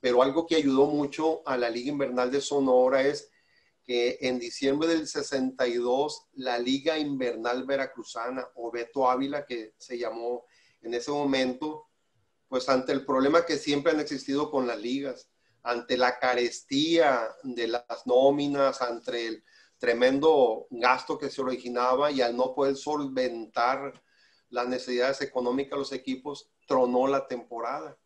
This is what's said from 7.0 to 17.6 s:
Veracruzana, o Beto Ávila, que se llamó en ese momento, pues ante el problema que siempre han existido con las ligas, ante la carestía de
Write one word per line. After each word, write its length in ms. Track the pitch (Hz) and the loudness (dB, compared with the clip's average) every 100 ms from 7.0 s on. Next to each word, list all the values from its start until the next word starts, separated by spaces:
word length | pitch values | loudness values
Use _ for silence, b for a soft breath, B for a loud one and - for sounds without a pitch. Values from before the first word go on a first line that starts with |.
| 147 139 127 117 120 123 | -2 -2 -4 -2 -2 -2
Veracruzana, 840 | 127 139 131 - 110 117 120 131 123 | -2 -2 -2 -8 -12 -8 -6 -6 -10
o 160 | - 117 | -10 -8
Beto 400 | 117 117 139 127 | -6 -6 0 2
Ávila, 340 | 127 139 147 | 2 0 -4
que 300 | - 120 110 _ | -6 -10 -10 _
se 220 | - 123 | -12 -6
llamó 480 | 117 107 117 123 - b b b | -6 -6 -6 -6 -10 b b b
en 140 | 113 | -6
ese 160 | 120 123 | -6 -2
momento, 800 | 147 143 135 127 127 151 156 - _ _ _ _ _ _ | -2 0 2 0 -2 -6 -8 -16 _ _ _ _ _ _
pues 200 | 131 123 | -6 2
ante 240 | 131 127 | 0 2
el 120 | - | -4
problema 400 | - 135 135 160 | 0 2 4 4
que 140 | 170 147 | 2 -2
siempre 340 | 147 143 151 | 0 0 2
han 80 | 156 | 0
existido 500 | 147 139 - 139 147 | -2 -6 -4 -2 0
con 160 | 143 127 | -2 -2
las 120 | 110 | -4
ligas, 520 | 110 131 139 123 - _ _ _ | -4 -4 -6 -10 -16 _ _ _
ante 340 | 123 120 120 127 | -4 -4 -2 2
la 220 | 123 127 | 2 2
carestía 1080 | 127 123 120 - - 135 156 165 156 123 110 - | 0 2 0 -4 -4 -2 2 4 4 4 -2 -8
de 260 | 135 120 | -10 -6